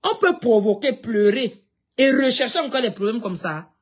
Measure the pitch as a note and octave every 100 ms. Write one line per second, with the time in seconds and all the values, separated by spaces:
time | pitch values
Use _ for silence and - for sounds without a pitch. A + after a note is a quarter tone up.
0 | G4 A#4 F#4 F4 A#3+ G#3+ G#3 G#3 C#4 -
1 | A3 G#3+ G#3 A3 B3 - _ _ _ -
2 | C4+ C4+ C4 - B3 F4 C#4+ C4 A#3+ F#3+
3 | G3+ A3+ G#3 F3+ F3 D#3 F3 _